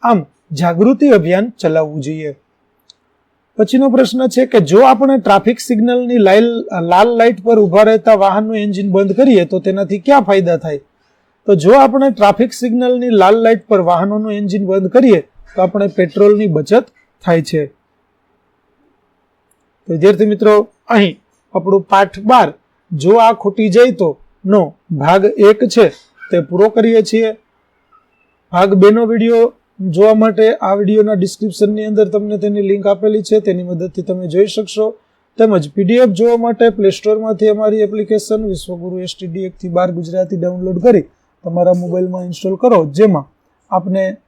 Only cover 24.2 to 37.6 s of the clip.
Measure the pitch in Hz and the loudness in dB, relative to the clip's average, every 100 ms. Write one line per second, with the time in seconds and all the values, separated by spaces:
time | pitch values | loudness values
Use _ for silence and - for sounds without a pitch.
24.2 | _ _ 190 208 160 - _ 156 143 185 | _ _ 0 0 0 -6 _ -6 0 2
25.2 | 196 427 202 214 247 - 202 - _ _ | 2 4 4 4 0 2 2 0 _ _
26.2 | - 175 156 175 214 214 226 226 208 220 | -6 -4 -4 0 0 2 2 2 0 -2
27.2 | 226 220 _ _ _ _ _ _ _ _ | -2 -6 _ _ _ _ _ _ _ _
28.2 | _ _ _ 175 196 190 202 214 233 226 | _ _ _ 0 2 4 4 4 0 0
29.2 | 233 233 233 - _ _ 190 160 214 220 | 0 2 2 -2 _ _ -6 2 4 4
30.2 | 220 196 220 - 190 202 202 214 208 208 | 2 2 0 0 -2 -2 0 2 2 0
31.2 | 190 - 214 175 208 214 214 214 208 208 | -4 -4 -8 -2 -2 -2 -4 -2 0 -2
32.2 | 208 208 208 208 196 202 196 196 214 214 | -4 -6 -4 -4 -2 -2 0 -2 0 -2
33.2 | 190 214 202 180 180 175 180 - 175 185 | 0 -2 0 -4 -6 -8 -8 -10 -8 -8
34.2 | 180 165 202 - 208 208 214 220 _ _ | -6 -2 -2 -2 -8 -4 -6 -6 _ _
35.2 | _ - 220 196 147 170 190 233 254 180 | _ 0 2 2 -2 -4 0 2 2 2
36.2 | 233 233 233 226 233 220 196 185 214 214 | 0 0 -2 0 0 2 -2 -2 -2 -2
37.2 | 220 202 214 208 | -2 -2 0 0